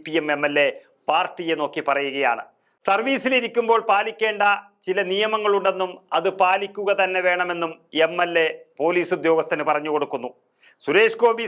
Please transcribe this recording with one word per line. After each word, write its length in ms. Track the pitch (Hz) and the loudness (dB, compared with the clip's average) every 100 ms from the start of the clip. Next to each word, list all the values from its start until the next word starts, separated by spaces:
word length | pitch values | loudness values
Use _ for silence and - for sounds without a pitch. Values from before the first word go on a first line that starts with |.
പി 100 | - 160 | -4 -2
എം 60 | 151 143 | -2 0
എം 80 | 147 | 0
എൽ 60 | 147 139 | 2 0
എ 20 | - - _ - | 0 -14 _ -2
പാർട്ടിയെ 460 | 156 180 - 165 156 | -2 -2 -6 -4 -2
നോക്കി 200 | 147 156 143 | -4 -4 -2
പറയുകയാണ്. 540 | 139 139 135 131 113 - _ _ _ - | -2 -2 0 0 0 -6 _ _ _ 0
സർവീസിലിരിക്കുമ്പോൾ 920 | 196 247 269 254 262 233 240 226 226 - | 0 2 0 0 0 0 0 2 2 2
പാലിക്കേണ്ട 520 | 202 214 214 220 208 202 202 - _ - | 0 0 -2 -2 2 2 0 -4 _ -4
ചില 140 | 185 185 | -2 0
നിയമങ്ങളുണ്ടെന്നും 800 | 196 220 220 208 202 190 185 185 - - 160 | 0 0 0 2 2 2 0 -4 -8 -4 -2
അത് 120 | 180 190 | 0 2
പാലിക്കുക 480 | 180 190 196 202 202 196 | 2 2 -2 -4 -2 0
തന്നെ 200 | 185 185 180 | 0 2 0
വേണമെന്നും 420 | 180 175 170 165 160 _ 151 160 | 0 -2 -4 -6 -8 _ 0 2
എം 60 | 175 175 | 2 0
എൽ 80 | 170 160 | 2 0
എ 20 | - - - | -4 -14 -4
പോലീസ് 340 | 160 175 170 175 | -2 0 0 0
ഉദ്യോഗസ്ഥന് 460 | 156 160 151 160 147 | 2 2 0 -2 0
പറഞ്ഞു 240 | 151 151 151 | -2 0 -4
കൊടുക്കുന്നു. 340 | 143 131 123 - _ _ _ _ | -4 -8 -10 -14 _ _ _ _
സുരേഷ് 360 | - 196 220 220 | 0 4 2 4
ഗോപി 240 | 233 220 | 2 2